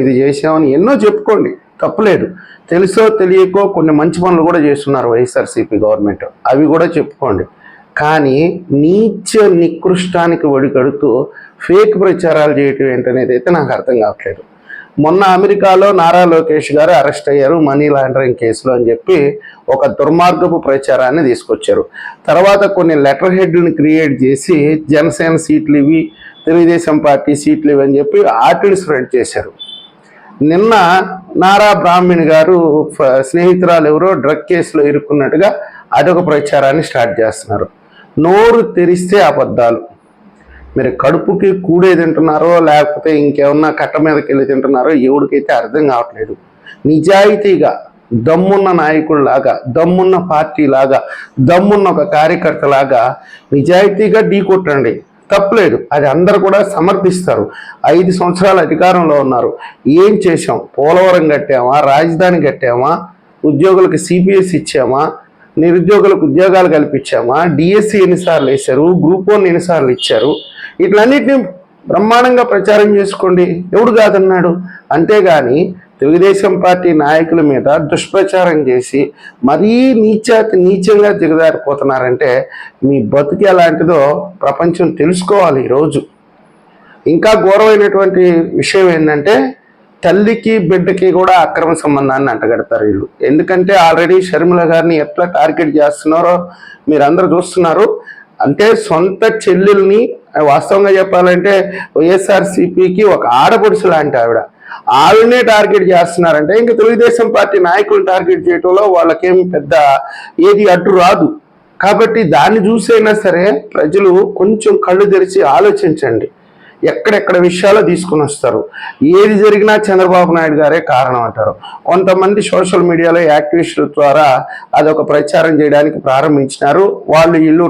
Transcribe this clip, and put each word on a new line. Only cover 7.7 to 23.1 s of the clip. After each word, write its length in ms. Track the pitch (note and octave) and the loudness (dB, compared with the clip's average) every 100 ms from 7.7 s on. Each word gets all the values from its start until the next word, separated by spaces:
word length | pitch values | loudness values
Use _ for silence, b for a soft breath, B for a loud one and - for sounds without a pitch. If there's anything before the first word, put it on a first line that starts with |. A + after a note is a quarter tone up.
| B B - | B B -6
కానీ 380 | D3+ D#3 C#3 C3+ E3+ F3+ - C#3 | -2 0 0 0 0 -4 -4 0
నీచ 580 | D#3 G3+ A3 G3 - A3 G3+ F3 | 2 2 0 -2 -4 0 2 2
నికృష్టానికి 840 | E3 - F#3 F3+ - F3 E3+ E3 D3+ C3+ | 0 -2 -4 -2 -2 -2 -2 -2 0 0
ఒడిగడుతూ 540 | C#3 C3+ C3+ C#3+ C#3+ B2 C#3+ B B _ - | 0 0 -2 -2 -2 -2 -4 B B _ 0
ఫేక్ 280 | F#3+ G#3+ G3+ | 2 2 2
ప్రచారాలు 520 | F#3 F3 E3+ D3+ D3+ C#3 | 0 0 0 0 0 0
చేయటం 300 | C#3 C#3 C3+ | -2 -2 -2
ఏంటనేది 400 | B2 B2 B2+ A#2+ B2 | -2 -2 -2 -2 -2
అయితే 160 | F3+ E3+ | -2 -2
నాకు 140 | C3 A2+ | -2 -4
అర్థం 200 | - B2 | -2 -2
కావట్లేదు. 380 | G#2 - G2 G2 - _ B B B - D#3 | -2 -4 -10 -12 -16 _ B B B -4 0
మొన్న 160 | F#3 F#3+ F#3 | 2 2 2
అమెరికాలో 520 | G3 G3+ G3 F#3 G3+ F#3 | 2 2 2 4 2 2
నారా 220 | E3 F3 F3 | 2 4 4
లోకేష్ 380 | D#3+ D#3+ D3+ C3+ D3 | 2 0 -2 -2 0
గారు 160 | E3 E3 | 2 2
అరెస్ట్ 280 | C#3 C#3 - | 0 -4 -2
అయ్యారు 260 | C#3 C#3 E3 C#3+ | 0 2 2 0
మనీ 180 | C#3 D3 C#3 | 0 0 0
లాండరింగ్ 440 | C3 C3 C3 A#2 | 0 -2 -2 -2
కేసులో 320 | A2+ G#2+ B2+ B2 | -4 -4 -2 -2
అని 120 | A#2 | 0
చెప్పి 280 | A#2 - F3 C#3+ C#3+ B B - C3+ | -2 0 0 0 -4 B B -4 -2
ఒక 100 | C#3 - | -2 -2
దుర్మార్గపు 600 | C#3+ E3 F3+ E3 F3+ D#3+ C#3+ | 0 2 2 2 -2 -2 -2
ప్రచారాన్ని 560 | C3+ C3+ B2+ B2+ D#3 C3+ | -2 0 0 0 0 0
తీసుకొచ్చారు. 560 | A2+ - G#2+ - G2+ - B B B - | -2 -4 -4 -2 -2 -4 B B B -2
తర్వాత 340 | D#3 G3 G3+ G3 G3 | 2 2 2 0 0
కొన్ని 180 | E3 D3+ | 0 2
లెటర్ 320 | C#3 | 0